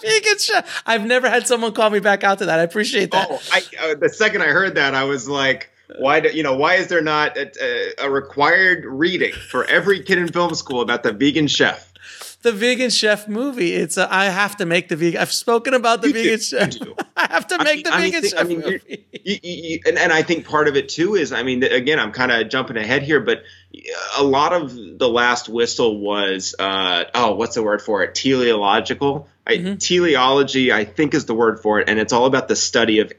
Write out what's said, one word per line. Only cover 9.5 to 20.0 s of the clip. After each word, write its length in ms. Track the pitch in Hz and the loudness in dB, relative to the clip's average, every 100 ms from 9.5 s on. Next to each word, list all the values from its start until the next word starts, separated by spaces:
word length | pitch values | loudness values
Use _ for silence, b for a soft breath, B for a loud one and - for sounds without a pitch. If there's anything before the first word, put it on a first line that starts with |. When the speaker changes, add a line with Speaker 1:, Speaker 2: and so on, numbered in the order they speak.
| 165 - | -4 2
Speaker 2:
every 360 | 165 175 190 | 2 2 0
kid 160 | 190 185 | 2 0
in 120 | 170 | 0
film 260 | 170 175 160 | 0 0 -2
school 260 | - 123 | -4 -2
about 220 | 117 120 | 0 0
the 80 | 123 | 0
Vegan 360 | 104 139 147 147 | 0 0 2 0
Chef?" 400 | - 123 - - - B B B B | 2 0 0 -12 -20 B B B B
Speaker 1:
The 120 | 233 | -2
Vegan 360 | 208 240 247 254 | 0 0 0 0
Chef 380 | - 214 208 208 | 0 2 0 -2
movie. 460 | 208 277 247 175 | -4 -4 -2 -2
It's 240 | 180 175 - | -2 -2 -2
a, 100 | 180 | 0
I 120 | 185 196 | 2 0
have 300 | 185 202 202 | 0 -2 -2
to 80 | 175 | 0
make 220 | 175 180 | 0 0
the 80 | 160 | -2
vegan, 240 | 170 170 | 0 0
I've 120 | - | -2
spoken 400 | - - 233 233 | -2 0 0 2
about 280 | 254 233 233 | 0 2 2
the 60 | 285 | 0
Speaker 2:
You 60 | |
do. 60 | 226 | 0
Speaker 1:
Vegan 80 | 226 | 0
Speaker 2:
You 120 | 220 | 0
Speaker 1:
Chef. 260 | - 254 202 | -2 -2 -2
Speaker 2:
do. 240 | - - - - | -2 -12 -10 -10
Speaker 1:
<laughs> 120 | - | -2
I 100 | 330 | 0
have 160 | 330 - | 0 -2
to 80 | 359 | 0
Speaker 2:
I 40 | 285 | 0
Speaker 1:
make 100 | 302 | 0
Speaker 2:
mean, 80 | |
Speaker 1:
the 100 | 320 | 0
Speaker 2:
I 80 | 320 | 0
mean, 100 | 339 | 2
Speaker 1:
Vegan 100 | 339 | 0
Speaker 2:
thi-, 60 | - - | -2 0
I 40 | |
Speaker 1:
Chef 80 | 175 | -2
Speaker 2:
mean, 120 | 165 | -2
you're, 100 | - | -4
Speaker 1:
movie. 340 | - - 131 _ | -6 -8 -18 _
Speaker 2:
you, 280 | - 180 202 | -14 -8 -6
you, 100 | 175 175 165 | -6 -12 -8
you, 80 | 160 - | -4 0
and, 120 | |
and 160 | 170 | 2